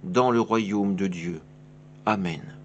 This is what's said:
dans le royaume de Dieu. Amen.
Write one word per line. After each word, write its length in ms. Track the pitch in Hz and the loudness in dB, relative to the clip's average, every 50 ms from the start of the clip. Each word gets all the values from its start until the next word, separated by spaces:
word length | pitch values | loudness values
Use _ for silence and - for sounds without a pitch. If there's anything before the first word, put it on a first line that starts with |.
| - | -8
dans 260 | 92 90 123 127 127 | 0 2 4 4 4
le 120 | 120 117 | 4 2
royaume 560 | 110 107 113 113 110 98 104 104 101 101 98 | 2 2 2 0 2 0 0 0 2 0 0
de 100 | 90 98 | 0 0
Dieu. 320 | 95 90 85 82 87 85 78 - - - - - - - - - - - - - | -2 -2 -4 -6 -8 -8 -8 -12 -18 -20 -20 -20 -20 -20 -20 -20 -20 -20 -4 0
Amen. 360 | 110 107 101 92 85 80 73 - - - - | 0 0 2 0 -4 -4 -6 -10 -14 -16 -18